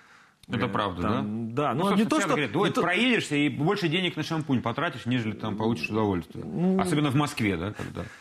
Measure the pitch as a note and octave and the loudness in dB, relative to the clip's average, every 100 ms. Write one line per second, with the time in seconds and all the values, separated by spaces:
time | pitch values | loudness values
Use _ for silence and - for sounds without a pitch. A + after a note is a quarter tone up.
0 | - - - _ - B2 A#2+ A2+ G#2 F2 | -20 -20 -20 _ -8 -2 -2 0 -2 0
1 | G#2+ A#2+ G#2+ A2 A2+ A#2+ D3 A#2+ G3 G3+ | 0 0 -2 -4 -4 -2 0 0 2 2
2 | A3 D#4 G3 A3+ C3 C3 G3+ - E3+ F#3 | 2 2 2 0 0 2 2 2 0 2
3 | B3 G#3+ - D3 D3 A#2+ D#3 G#3 F3 E3+ | 2 2 2 0 2 2 0 2 0 0
4 | F3 - D3 D#3+ D3 B2 A2 A#2 E3+ C3 | 0 -2 -4 -4 0 0 0 -2 -4 -4
5 | A#2 B2+ A2 G#2 A2 G#2 A2 A#2 - G#2+ | -2 0 0 -4 -4 -2 0 0 0 2
6 | G#2 F#2 E2 - E2 D#2+ F#3 F#3+ F#3+ D3+ | 2 0 -4 -10 -6 0 2 2 2 2
7 | D3 C3 C#3+ - G#2+ F2 F#2 - F#2 F#2 | 2 2 0 0 0 0 -4 -6 -8 -8
8 | F2+ - | -12 -14